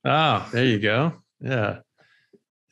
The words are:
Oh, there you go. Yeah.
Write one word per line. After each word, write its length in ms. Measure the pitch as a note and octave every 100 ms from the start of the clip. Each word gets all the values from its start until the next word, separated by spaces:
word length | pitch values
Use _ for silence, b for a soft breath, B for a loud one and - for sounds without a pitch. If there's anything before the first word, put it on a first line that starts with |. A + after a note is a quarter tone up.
Oh, 440 | C3+ C#3+ D#3 G#2+ F2
there 120 | A#2+
you 140 | C3 A2
go. 340 | G#2 A2 D#3+ - _ -
Yeah. 380 | B2 C3 G#2 A#2 - _ b b b - _ _ -